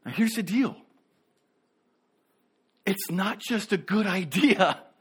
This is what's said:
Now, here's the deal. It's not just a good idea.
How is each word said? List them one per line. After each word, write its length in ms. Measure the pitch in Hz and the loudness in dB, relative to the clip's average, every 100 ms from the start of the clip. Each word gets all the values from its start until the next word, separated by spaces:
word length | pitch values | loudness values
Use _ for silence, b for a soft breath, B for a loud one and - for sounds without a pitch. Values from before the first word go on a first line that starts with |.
Now, 80 | - | -8
here's 200 | 131 226 | 0 0
the 100 | 226 | 0
deal. 320 | 180 220 240 - - _ _ _ _ _ _ _ _ _ _ _ _ _ _ _ _ _ _ _ - | -2 0 0 -2 -18 _ _ _ _ _ _ _ _ _ _ _ _ _ _ _ _ _ _ _ -4
It's 240 | 196 - | -2 -2
not 300 | 170 190 226 | -2 -2 -4
just 320 | - 226 202 | -4 -4 0
a 40 | 196 | -2
good 300 | - 202 208 | 0 0 0
idea. 760 | 185 175 170 294 208 180 147 - _ | -2 -2 2 4 4 2 0 -10 _